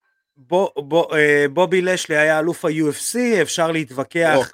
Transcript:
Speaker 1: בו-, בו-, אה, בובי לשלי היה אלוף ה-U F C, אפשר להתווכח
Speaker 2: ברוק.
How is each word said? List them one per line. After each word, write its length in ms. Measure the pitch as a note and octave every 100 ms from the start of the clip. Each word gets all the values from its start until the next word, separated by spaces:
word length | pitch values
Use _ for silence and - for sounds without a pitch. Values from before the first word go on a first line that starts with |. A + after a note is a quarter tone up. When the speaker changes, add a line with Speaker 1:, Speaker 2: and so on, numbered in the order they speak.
| _ _ _ D3
Speaker 1:
בו-, 360 | B2+ F3 G3 -
בו-, 380 | C#3 D#3+ D3+ D#3
אה, 300 | D3 D3 C#3+
בובי 280 | C#3 F3+ F#3
לשלי 360 | F3+ F3+ - D3+
היה 220 | D#3 D#3
אלוף 260 | D#3+ E3 E3
ה-U 260 | D#3+ D#3
F 220 | C#3 - A#3
C, 260 | B3 G#3
אפשר 300 | D3+ - E3
להתווכח 600 | D#3+ C#3+ B2+ C3+ E3+ E3
Speaker 2:
ברוק. 140 | C#3+ A#2+